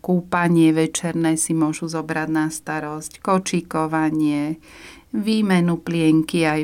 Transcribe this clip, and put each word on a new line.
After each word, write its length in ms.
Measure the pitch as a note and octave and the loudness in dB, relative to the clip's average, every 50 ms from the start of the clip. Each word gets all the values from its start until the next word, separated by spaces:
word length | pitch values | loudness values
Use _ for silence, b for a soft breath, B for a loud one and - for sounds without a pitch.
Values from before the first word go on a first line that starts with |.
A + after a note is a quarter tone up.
| - | -2
kúpanie 720 | F#3 F3+ F3 F3 - F#3 F3 F3 E3+ F3 E3 D#3+ D#3+ D#3 | -2 0 0 0 -2 -2 0 2 4 4 6 6 6 4
večerné 640 | D#3+ D#3+ D#3 D#3+ - - E3 D#3+ E3 E3 D#3+ D#3+ D#3+ | 4 0 0 -2 -4 -6 -4 -2 0 0 0 0 0
si 160 | - - E3 | -2 -2 0
môžu 320 | D#3+ D#3 D3+ D#3 - E3+ | 0 0 0 -2 -4 -6
zobrať 400 | D#3+ E3 D#3+ D#3 D#3 D#3+ D#3 D#3 | -6 -6 -6 -6 -4 -4 -4 -4
na 240 | D#3 D#3+ D#3+ D#3 D#3 | -2 -2 0 -2 -2
starosť, 720 | D#3 - - D#3 D#3 D#3 D3+ D3+ D3+ D#3 E3+ - - - - | -4 -8 -8 -8 -6 -6 -6 -8 -10 -10 -12 -14 -14 -6 -2
kočikovanie, 1400 | G3+ F#3+ F#3 F#3+ - F#3 F3 - - - D#3+ D#3+ D#3 D#3+ D#3+ D#3 D#3 D#3 D#3 D#3 D3+ D3 D3 D3 D3+ D#3+ - B B B B B B B B B B - | 0 0 0 0 -2 -4 -4 -4 -2 -4 -2 -2 0 0 0 0 0 0 0 0 0 0 0 -2 -4 -6 -8 B B B B B B B B B B -6
výmenu 640 | G#3+ G3 A3 A3 A3 G#3 F#3+ F#3 F3 F3 F3 E3+ E3 | -4 0 0 0 2 2 2 2 4 4 2 0 -2
plienky 640 | - E3+ E3+ E3+ D#3+ D#3 D#3 D#3+ D#3 - - E3+ D#3+ | -2 -2 0 2 4 4 4 4 2 2 0 0 2
aj 180 | D#3 D3+ D#3 | 2 0 0